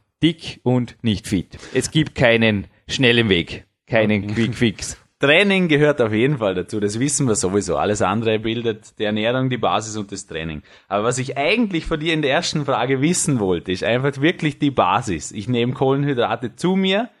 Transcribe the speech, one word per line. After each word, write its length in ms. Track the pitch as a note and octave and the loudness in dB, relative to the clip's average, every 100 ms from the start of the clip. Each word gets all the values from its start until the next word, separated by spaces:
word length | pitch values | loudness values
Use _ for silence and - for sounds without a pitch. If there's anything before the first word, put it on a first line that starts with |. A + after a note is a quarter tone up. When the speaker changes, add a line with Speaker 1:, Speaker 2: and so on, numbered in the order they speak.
| _ - | _ -2
Speaker 1:
dick 380 | D#3+ E3 - - | 0 0 -12 -6
und 340 | B2+ B2 A#2 - | 0 0 -2 -4
nicht 240 | A#2 G2 - | -2 -2 -2
fit. 320 | F#2+ - - - | -4 -4 -14 -6
Es 160 | C3 - | -4 0
gibt 240 | D#3+ D3 | 0 0
keinen 540 | - B2 A#2 A2+ G2+ F2 _ - | 2 4 6 4 0 -4 _ -10
schnellen 420 | - B2 A#2+ A2+ | 2 4 4 4
Weg, 360 | F2+ - - - _ - | 2 0 -10 -16 _ -2
keinen 340 | A2+ G#2+ G#2 | 0 2 0
Speaker 2:
Okay. 120 | G2+ | -2
Speaker 1:
Quick 200 | G#2+ A2+ | -2 -2
Fix. 420 | G#2+ A#2 - - - _ - | 0 -2 -2 -12 -14 _ -2
Speaker 2:
Training 480 | C#3+ E3 G3+ F#3+ F3 | 4 4 4 2 2
gehört 340 | D3 D3+ C#3+ | 4 4 2
auf 120 | A2 | 2
jeden 260 | G#2+ C3 C#3 | 2 2 2
Fall 160 | G#2 | 0
dazu, 240 | F2+ F2 G#2+ | -2 -4 -2
das 220 | G#2 A2 | -2 -2
wissen 260 | C#3 - C3+ | -2 0 0
wir 80 | |
sowieso. 420 | G#2 F2+ G2+ F2+ D2 | 0 2 0 0 -2
Alles 240 | F2 G#2 | 0 0
andere 380 | F#2 G#2+ A2+ A2 | 0 0 0 -2
bildet 580 | A2 A#2 A#2 G#2 - - | -2 -2 -4 -6 -10 -6
die 40 | |
Ernährung, 460 | G#2+ G#2+ A2 C3 C3 | -2 0 0 0 -2
die 60 | A#2+ | 0
Basis 400 | G2 G2+ A2 G#2+ | 0 0 -4 -8
und 160 | F#2+ | -10
das 160 | F#2+ - | -12 -12
Training. 340 | D#2+ D#2+ D2+ - - - | -10 -8 -10 -14 -20 -4
Aber 160 | G2+ | 0
was 160 | A2 C3 | 0 -2
ich 180 | B2+ C#3 | -4 -2
eigentlich 480 | D3+ A3+ G#3+ E3 | 0 0 0 -2
von 140 | - D#3+ | -4 -4
dir 160 | D#3+ | -2
in 80 | D#3 | 0
der 80 | C#3 | 0
ersten 340 | C#3+ - D#3 | 0 -2 -4
Frage 380 | C#3 A2+ B2+ C3 | -2 -2 0 0
wissen 380 | D3 F3+ - B2+ | 0 0 0 0
wollte, 320 | F#2+ E2+ F#2 | 0 0 -2
ist 100 | - | -4
einfach 380 | G#2 B2 C#3 C3+ | 0 0 0 0
wirklich 400 | D3+ F3+ D#3 - | -2 0 -4 0
die 100 | D3 | 0
Basis. 640 | C3 F#2 G2+ B2+ D#2+ - | 2 2 2 0 -6 -6
Ich 160 | G#2+ A2 | -10 -4
nehme 240 | A#2+ A#2+ | 0 0
Kohlenhydrate 800 | B2+ C3+ C#3 C#3+ A#2+ G#2 A2+ A#2+ | 0 0 2 0 0 -2 -2 -6
zu 220 | - E3 F#3+ | -4 0 2
mir, 320 | F#3+ G3 B3 _ | 2 0 -2 _